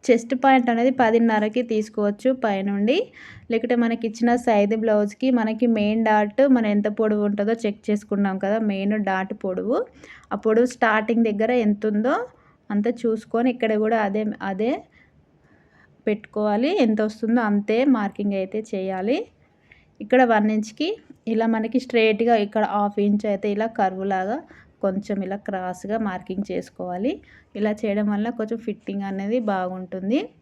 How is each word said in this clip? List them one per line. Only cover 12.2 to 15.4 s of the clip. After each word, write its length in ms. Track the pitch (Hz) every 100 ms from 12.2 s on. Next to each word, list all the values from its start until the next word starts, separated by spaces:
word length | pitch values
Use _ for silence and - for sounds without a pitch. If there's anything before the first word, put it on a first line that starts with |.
| 508 _ _ _ _
అంత 180 | 208 220 240
చూసుకొని 540 | 233 220 - 226 247
ఇక్కడ 220 | 247 226 214
కూడా 220 | 214 220
అదే, 200 | 202 208 214 208
అదే 280 | 196 190 226 339 - _ _ _ _ _